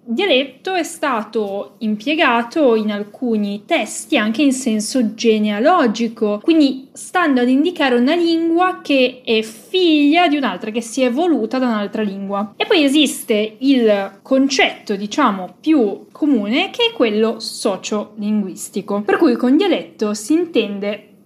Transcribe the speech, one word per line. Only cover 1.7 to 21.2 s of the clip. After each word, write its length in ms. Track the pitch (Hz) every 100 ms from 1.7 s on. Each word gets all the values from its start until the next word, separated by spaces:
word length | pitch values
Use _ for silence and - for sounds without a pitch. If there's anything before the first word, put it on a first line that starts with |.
| -
impiegato 960 | 214 208 269 320 294 233 233 330 277
in 160 | 226 214
alcuni 720 | 208 208 - 247 220 202 202
testi 520 | - 320 214 - - 277
anche 240 | 214 226
in 100 | 285
senso 640 | 262 247 214 208 262 220
genealogico, 1300 | - 233 220 214 208 277 359 247 208 233 233 208 208
quindi 460 | - 320 269 254 -
stando 500 | - - 370 330 247
ad 80 | 247
indicare 460 | 262 330 349 277
una 200 | 240 247
lingua 680 | 349 330 330 330 330 370 349
che 400 | - 277 247 254
è 180 | - 220
figlia 840 | 220 - - 370 349 302 285 330 349
di 80 |
un'altra, 360 | 294 247 180 214
che 100 | 220
si 200 | 233 -
è 40 |
evoluta 520 | 254 240 359 262 220 262
da 100 | 254
un'altra 340 | 214 202 240
lingua. 520 | 214 196 196 196 208 -
E 80 |
poi 180 | 427 392
esiste 720 | 285 302 277 - - 214 214 -
il 600 | 269 262 220 202 196 -
concetto, 720 | - 269 277 - 392 - -
diciamo, 600 | 196 208 - 262 190 180 -
più 480 | 302 311 208 147 -
comune, 580 | - 302 247 202 269 392
che 220 | - 466
è 20 |
quello 460 | 453 233 208 226 226
sociolinguistico, 1600 | - - 226 185 - 214 214 - 208 214 185 170 - 208 - 202
per 160 | 208 381
cui 180 | 311
con 200 | 233 247
dialetto 580 | 294 403 226 - - 214
si 200 | 214 -
intende 760 | 320 339 247 202 202 202 208 - _